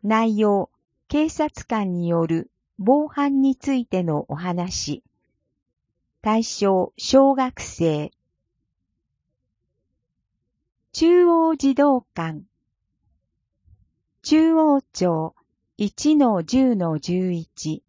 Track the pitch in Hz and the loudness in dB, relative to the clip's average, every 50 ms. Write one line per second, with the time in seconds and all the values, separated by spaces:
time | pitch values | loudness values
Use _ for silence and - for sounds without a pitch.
0 | - 202 220 220 226 226 214 208 214 208 202 196 180 - _ _ _ _ _ _ | -2 0 0 0 2 0 0 0 0 2 2 0 -2 -6 _ _ _ _ _ _
1 | _ _ - 294 311 311 - - 302 302 _ - - _ 240 214 202 190 180 175 | _ _ -2 -2 -2 -2 -2 -4 -6 -6 _ -12 -10 _ -6 -4 -4 -4 -4 -4
2 | 175 170 170 170 165 160 165 165 - _ _ _ _ _ _ - 190 208 269 294 | -2 -2 0 -2 0 -2 -2 -4 -4 _ _ _ _ _ _ -4 0 2 2 2
3 | 302 302 - - 285 285 277 269 269 269 262 _ - 285 269 254 240 _ - 185 | 0 -4 -4 -4 -2 0 0 2 2 0 0 _ -4 -4 -2 -2 -4 _ -4 -4
4 | 180 165 151 147 - _ 143 151 175 185 175 180 175 185 180 - - 143 147 - | -2 -2 -2 -4 -4 _ -10 -8 -6 -6 -4 -4 -6 -6 -8 -8 -8 -8 -10 -10
5 | _ _ _ _ _ _ _ _ _ _ _ _ _ _ _ _ _ _ _ _ | _ _ _ _ _ _ _ _ _ _ _ _ _ _ _ _ _ _ _ _
6 | _ _ _ _ - 214 214 226 226 - - - 202 196 190 185 180 - _ - | _ _ _ _ -4 -2 0 0 -2 -4 -4 -2 0 0 2 0 -2 -4 _ -14
7 | - - - 262 269 277 269 254 262 254 - - - - - - 170 165 156 147 | -6 2 4 4 6 4 2 0 -2 -6 -6 -12 -16 -16 -6 -2 -2 0 0 -2
8 | 151 151 _ _ _ _ _ _ _ _ _ _ _ _ _ _ _ _ _ _ | -6 -8 _ _ _ _ _ _ _ _ _ _ _ _ _ _ _ _ _ _
9 | _ _ _ _ _ _ _ _ _ _ _ _ _ _ _ _ _ _ _ _ | _ _ _ _ _ _ _ _ _ _ _ _ _ _ _ _ _ _ _ _
10 | _ _ _ _ _ _ _ _ _ _ _ _ _ _ _ _ _ _ _ - | _ _ _ _ _ _ _ _ _ _ _ _ _ _ _ _ _ _ _ 0
11 | 320 330 349 359 359 349 339 330 330 320 320 285 - 277 262 262 277 294 269 247 | 2 4 6 6 6 4 4 4 2 2 0 0 0 0 2 4 4 2 2 0
12 | - _ _ - 165 165 160 151 147 _ _ _ _ _ _ _ _ _ _ _ | -2 _ _ -8 -8 -6 -8 -10 -16 _ _ _ _ _ _ _ _ _ _ _
13 | _ _ _ _ _ _ _ _ _ _ _ _ _ _ - _ _ _ _ _ | _ _ _ _ _ _ _ _ _ _ _ _ _ _ -20 _ _ _ _ _
14 | _ _ _ _ _ - 302 311 320 320 320 320 311 311 285 277 - _ _ - | _ _ _ _ _ 0 2 2 4 4 4 2 2 2 2 0 -2 _ _ -4
15 | 185 180 165 160 160 160 _ _ _ _ _ _ _ _ _ - 208 202 _ - | -2 -2 0 -2 -4 -6 _ _ _ _ _ _ _ _ _ -4 -4 -4 _ -2
16 | - 294 311 294 277 240 214 180 165 - - 262 269 254 240 196 175 165 160 151 | 0 2 4 4 4 4 2 0 -2 0 0 2 2 2 2 0 -2 -2 -2 -4
17 | - - 175 185 185 185 175 170 165 _ _ - - 156 156 - _ | -4 -4 -2 -2 -2 -2 -4 -6 -8 _ _ -12 -8 -8 -8 -8 _